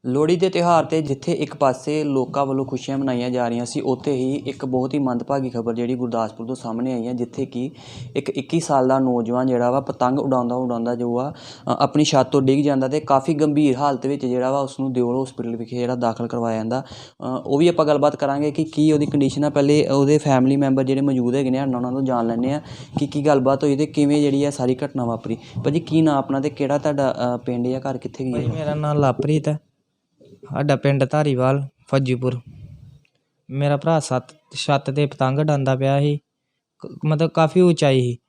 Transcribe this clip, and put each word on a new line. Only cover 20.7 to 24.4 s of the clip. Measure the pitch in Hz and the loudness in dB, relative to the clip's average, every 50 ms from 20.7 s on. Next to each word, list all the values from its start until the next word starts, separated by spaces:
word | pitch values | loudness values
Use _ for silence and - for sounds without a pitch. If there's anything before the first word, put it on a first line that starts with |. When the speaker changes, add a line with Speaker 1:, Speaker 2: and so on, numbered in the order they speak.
| 135 135 131 | 2 2 2
Speaker 1:
ਜਿਹੜੇ | 131 135 135 | 2 0 0
ਮੌਜੂਦ | 143 143 135 127 120 120 120 | 2 0 0 0 0 0 0
ਹੈਗੇ | 139 139 131 | 0 0 0
ਨੇ, | 127 131 | 0 0
ਉਹਨਾਂ | 139 135 123 123 123 123 | 0 -2 -2 -4 -4 -4
ਤੋਂ | 127 135 | -4 -2
ਜਾਣ | 135 131 127 120 113 | -2 0 0 0 0
ਲੈਂਦੇ | 113 117 117 123 131 | 0 -2 -2 -2 -2
ਹਾਂ | 143 151 - - - - - - - - | -2 -4 -6 -12 -16 -18 -18 -8 -4 -4
ਕਿ | 143 | -4
ਕੀ | 143 - 147 139 | -2 -2 0 2
ਗੱਲਬਾਤ | 151 143 139 127 131 139 135 - | 4 4 4 4 2 2 2 2
ਹੋਈ | 147 139 | 0 2
ਤੇ | 135 151 | 2 0
ਕਿਵੇਂ | 151 - 151 147 143 147 147 | -2 0 0 2 4 4 2
ਜਿਹੜੀ | 147 143 139 139 | 2 2 2 2